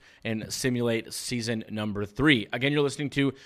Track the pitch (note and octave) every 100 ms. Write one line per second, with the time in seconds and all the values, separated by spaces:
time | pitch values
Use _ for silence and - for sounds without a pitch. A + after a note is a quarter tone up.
0 | - - A2+ A2 G#2+ - C3 B2 A#2+ A2+
1 | - - - B2 A2+ A2+ - G#2+ G#2+ G2+
2 | G#2 - D3 C3 G2+ B2 C3+ D3 C#3+ -
3 | C#3+ C#3+ C#3 -